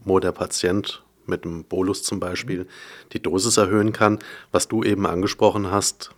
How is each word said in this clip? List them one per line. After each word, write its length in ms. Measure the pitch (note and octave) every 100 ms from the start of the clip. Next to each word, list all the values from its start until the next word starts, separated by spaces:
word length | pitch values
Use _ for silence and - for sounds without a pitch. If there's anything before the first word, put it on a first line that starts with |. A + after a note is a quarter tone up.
| -
wo 140 | F#2+
der 120 | F#2
Patient 720 | F2 F#2 - F2+ G2 G2 - _ _ -
mit 200 | F2+ F2
dem 180 | E2
Bolus 400 | E2 - C#3 C3
zum 160 | - G2+
Beispiel 480 | F2+ F2 B2 F#2 F#2 - - - -
die 80 | -
Dosis 340 | - F2+ G#2 A2
erhöhen 380 | G2+ G#2 G#2
kann. 260 | G#2 G#2+ G#2 - - -
Was 160 | F2+ -
du 160 | G#2+
eben 240 | G#2 G2+ F#2+
angesprochen 640 | E2+ G2+ - G#2+ G#2+ G2
hast 400 | G2 G2 - -